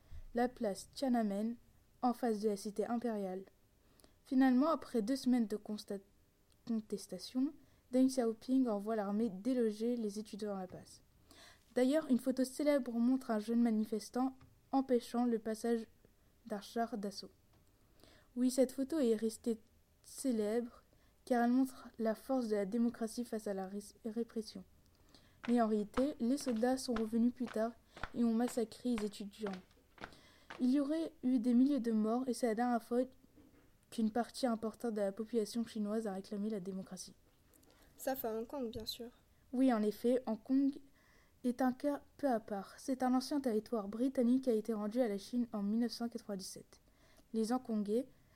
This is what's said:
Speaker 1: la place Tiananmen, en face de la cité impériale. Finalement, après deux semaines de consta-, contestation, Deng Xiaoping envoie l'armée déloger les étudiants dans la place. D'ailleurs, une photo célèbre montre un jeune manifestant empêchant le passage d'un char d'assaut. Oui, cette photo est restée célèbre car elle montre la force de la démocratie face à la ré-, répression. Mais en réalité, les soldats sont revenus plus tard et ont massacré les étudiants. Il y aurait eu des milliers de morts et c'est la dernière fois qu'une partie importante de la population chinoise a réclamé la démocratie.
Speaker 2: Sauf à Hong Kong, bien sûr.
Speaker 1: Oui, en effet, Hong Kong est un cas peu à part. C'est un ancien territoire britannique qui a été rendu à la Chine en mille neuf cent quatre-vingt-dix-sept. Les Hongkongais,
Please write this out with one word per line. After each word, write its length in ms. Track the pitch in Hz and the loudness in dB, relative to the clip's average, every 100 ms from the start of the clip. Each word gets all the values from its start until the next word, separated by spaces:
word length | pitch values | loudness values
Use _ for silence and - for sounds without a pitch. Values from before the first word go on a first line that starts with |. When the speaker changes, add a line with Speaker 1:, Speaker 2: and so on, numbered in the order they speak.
| - - - | -16 -14 -6
Speaker 1:
la 140 | 233 247 | -2 -2
place 420 | 254 220 190 - | -2 -4 -4 -10
Tiananmen, 600 | - 269 240 214 196 220 233 - _ _ _ | -4 0 2 2 0 -4 -6 -14 _ _ _
en 120 | 254 | -2
face 280 | 233 247 214 | 0 0 0
de 80 | 214 | 0
la 80 | 202 | 0
cité 280 | 214 202 202 | -4 -4 -2
impériale. 580 | 233 233 208 190 185 190 _ _ _ _ - - _ | -2 -2 -4 -4 -6 -10 _ _ _ _ -20 -20 _
Finalement, 460 | - 262 262 247 302 | 0 6 6 8 4
après 320 | 294 - 240 | 2 0 -2
deux 120 | 208 | 0
semaines 320 | 269 254 247 220 | 0 2 2 2
de 100 | 208 | -2
consta-, 440 | - 214 - 202 - _ _ _ _ _ - | -6 -10 -8 -10 -10 _ _ _ _ _ -4
contestation, 840 | 226 - 202 - 180 - 254 285 - - _ _ | -4 -4 -8 -8 -12 -6 -2 -2 -4 -18 _ _
Deng 160 | 254 262 | 4 4
Xiaoping 580 | 262 233 220 - 262 247 | 4 0 -2 0 2 4
envoie 300 | 208 208 226 | 0 0 -2
l'armée 320 | 202 202 233 | 0 0 0
déloger 680 | 185 226 254 226 208 233 247 | -2 0 2 2 2 -2 0
les 220 | 214 208 | -2 -4
étudiants 360 | 214 202 214 | -8 -8 -6
dans 40 | 196 | -6
la 80 | 185 | -8
place. 360 | 165 - - _ _ - - - - _ - | -12 -18 -20 _ _ -20 -20 -20 -20 _ 2
D'ailleurs, 300 | 254 302 302 | 4 4 4
une 100 | 240 | 2
photo 240 | 269 262 | 2 0
célèbre 500 | 254 - 294 285 247 | -2 2 2 4 2
montre 380 | 233 240 262 - | 2 2 2 0
un 80 | 220 | -2
jeune 240 | 208 233 | 0 2
manifestant 720 | 233 214 214 214 - 240 262 262 - _ _ | 4 2 0 -4 -4 -2 -2 -4 -16 _ _
empêchant 540 | 269 262 240 - 233 247 | 0 2 0 2 0 0
le 120 | 226 | 0
passage 480 | 220 220 233 233 220 _ - _ _ _ - | -2 -4 0 -2 -2 _ -20 _ _ _ -10
d'un 140 | 208 | -10
char 380 | - 226 226 214 | -6 -4 -4 -4
d'assaut. 320 | 202 - 190 - _ _ _ _ _ _ - - _ | -6 -8 -14 -20 _ _ _ _ _ _ -20 -20 _
Oui, 160 | 247 254 | 0 2
cette 220 | 262 254 | 4 2
photo 260 | - 269 330 | 2 -2 2
est 160 | 240 | 2
restée 440 | 220 220 - 240 226 - _ _ _ | 2 0 -2 -4 -4 -6 _ _ _
célèbre 800 | - - 269 226 208 233 240 - _ _ _ _ - | -20 -6 -2 0 0 0 -4 -10 _ _ _ _ -2
car 180 | 240 | 2
elle 60 | 240 | 4
montre 360 | 254 262 - - - | 4 2 -2 -18 -4
la 160 | 220 | -2
force 340 | 214 - 262 226 | -2 -2 -2 0
de 80 | 208 | 0
la 80 | |
démocratie 640 | 196 233 233 233 226 233 233 | 0 0 0 0 -6 -4 -6
face 200 | 226 214 | -6 -4
à 60 | |
la 160 | 190 190 | -6 -6
ré-, 140 | 202 202 - 226 | -8 -12 -12 -8
répression. 580 | 214 226 226 214 196 - - _ _ _ - - _ - | -6 -4 -6 -8 -12 -18 -20 _ _ _ -20 -20 _ 2
Mais 120 | 240 | 4
en 80 | 220 | 4
réalité, 460 | 214 208 - 277 302 | 2 0 0 0 0
les 200 | 233 277 | 0 0
soldats 400 | 262 226 247 262 | 0 0 2 2
sont 160 | 262 | 0
revenus 400 | 226 220 226 240 | -2 0 2 2
plus 120 | - 233 | 2 -4
tard 260 | 214 226 - _ - - | -2 -4 -4 _ -12 -8
et 100 | - | 0
ont 80 | 233 | 2
massacré 640 | 226 247 - 220 - 247 233 | 2 0 0 -4 -4 -2 0
les 80 | |
étudiants. 480 | 208 202 202 208 208 185 - - _ - - - - - _ - | -2 -6 -12 -8 -8 -8 -12 -20 _ -18 -18 -18 -20 -20 _ -2
Il 100 | 247 | 2
y 100 | 285 | 2
aurait 320 | 277 320 311 - | 2 -2 -4 -4
eu 140 | 254 254 | 0 2
des 120 | 247 | 4
milliers 280 | 240 269 277 | 6 6 4
de 120 | 233 | 2
morts 340 | 220 214 240 262 | 2 2 0 -2
et 60 | |
c'est 140 | 233 240 | 0 0
la 80 | |
dernière 280 | 214 247 233 | 0 0 0
fois 200 | - 240 262 - _ - - - _ _ _ | 0 -2 -2 -6 _ -20 -20 -20 _ _ _
qu'une 200 | - 214 | -2 -2
partie 360 | 240 220 - 254 | 0 -4 -2 -2
importante 480 | 220 220 - 240 | -2 -4 -6 -6
de 60 | 214 | -2
la 120 | 196 | -4
population 540 | 196 220 233 208 233 226 | -4 -4 -2 -2 -4 -6
chinoise 400 | 220 208 220 220 | -4 -2 -2 -4
a 80 | |
réclamé 340 | 190 196 208 208 | -6 -8 -6 -4
la 120 | 214 | -4
démocratie. 540 | 185 190 185 180 - - _ _ _ _ - _ - - | -6 -8 -10 -14 -16 -20 _ _ _ _ -20 _ -20 -10
Speaker 2:
Sauf 260 | - 262 | -6 -4
à 80 | 226 | -4
Hong 140 | 220 240 | -6 -6
Kong, 240 | 294 233 | -6 -6
bien 160 | 233 214 | -8 -10
sûr. 240 | - 240 - _ _ _ | -10 -14 -18 _ _ _
Speaker 1:
Oui, 200 | 247 262 | 2 4
en 100 | 226 | 4
effet, 400 | 214 208 240 254 - | 2 0 2 2 0
Hong 160 | 220 | -6
Kong 300 | - 262 277 - - _ _ - _ _ | 0 2 2 0 -10 _ _ -20 _ _
est 160 | 247 240 | -4 0
un 120 | 262 | 0
cas 280 | 254 294 285 - - | 0 -2 -4 -8 -4
peu 140 | 285 | 0
à 100 | 226 | 0
part. 340 | - 196 190 - | -2 -8 -8 -12
C'est 240 | - 254 | -6 0
un 100 | 254 | 2
ancien 280 | 254 254 294 | 2 2 0
territoire 480 | 269 214 214 233 196 | 2 0 0 -4 -4
britannique 560 | 220 262 269 240 262 | -2 0 2 4 4
qui 60 | 262 | 4
a 40 | |
été 180 | 220 214 | 0 0
rendu 280 | 214 208 233 | -2 -2 0
à 80 | 196 | 0
la 100 | 202 | 0
Chine 280 | - 247 233 | -4 -4 -2
en 100 | 214 | -2
mille 180 | 202 226 | -2 0
neuf 120 | 240 | 0
cent 160 | - 233 | -2 -6
quatre-vingt-dix-sept. 720 | 233 - 202 190 - - - _ _ _ - _ | -8 -8 -8 -10 -14 -18 -20 _ _ _ -20 _
Les 180 | 220 220 | -2 0
Hongkongais, 540 | 247 247 214 202 220 294 - _ | -2 -2 -2 0 -2 -2 -10 _